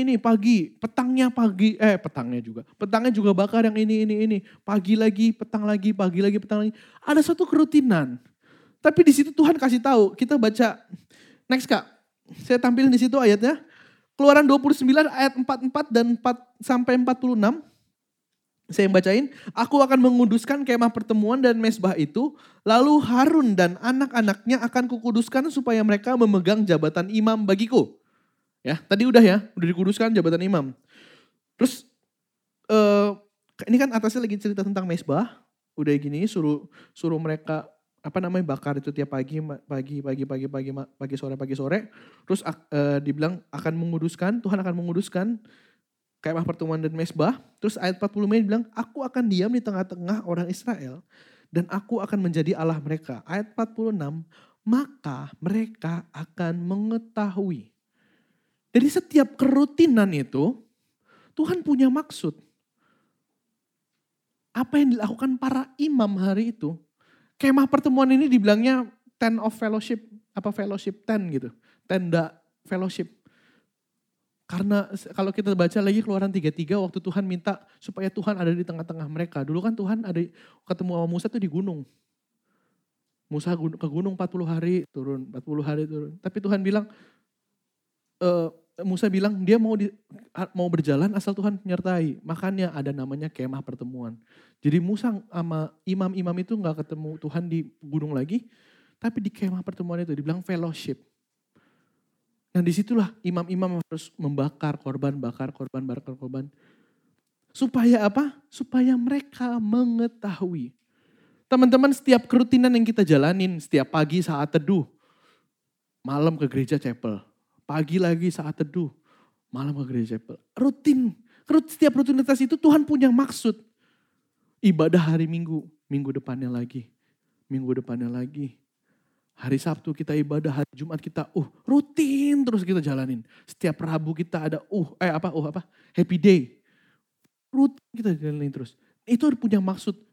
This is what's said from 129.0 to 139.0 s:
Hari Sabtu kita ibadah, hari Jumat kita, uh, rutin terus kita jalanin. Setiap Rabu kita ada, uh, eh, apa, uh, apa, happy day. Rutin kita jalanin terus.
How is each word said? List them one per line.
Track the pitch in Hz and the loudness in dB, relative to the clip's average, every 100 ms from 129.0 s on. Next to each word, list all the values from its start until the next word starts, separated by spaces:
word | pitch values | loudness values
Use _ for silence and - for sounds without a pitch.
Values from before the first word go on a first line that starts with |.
| _ _ _ | _ _ _
Hari | _ - 135 | _ -4 -4
Sabtu | - 151 - | -2 -8 -8
kita | 151 151 | -8 -4
ibadah, | 151 147 147 156 139 | -4 -2 -4 -4 -4
hari | 143 127 | -6 -8
Jumat | 156 160 | -12 -10
kita, | - 156 147 | -10 -10 -8
uh, | - 139 _ - | -6 -6 _ 0
rutin | 277 285 - 294 277 285 285 247 | 0 0 -2 0 0 2 2 2
terus | 220 | 0
kita | 175 185 | 0 -2
jalanin. | 147 135 131 123 113 _ - | 0 -2 -4 -6 -10 _ -20
Setiap | - 180 - | -6 -4 -4
Rabu | 160 160 156 | -4 -4 -4
kita | 156 165 170 | -6 -6 -6
ada, | 156 156 - | -4 -6 -6
uh, | 202 160 - | -4 -4 -4
eh, | 180 | -2
apa, | 156 175 | -2 -4
uh, | 160 147 | -4 -6
apa, | 151 - _ _ - | -8 -12 _ _ -2
happy | 170 180 | 0 4
day. | 196 185 123 _ _ _ _ _ _ _ _ _ _ | 6 6 4 _ _ _ _ _ _ _ _ _ _
Rutin | 262 277 - _ | 2 2 0 _
kita | 226 214 | -6 -2
jalanin | 160 151 147 143 | -2 -4 -6 -6
terus. | 139 120 _ _ _ | -8 -12 _ _ _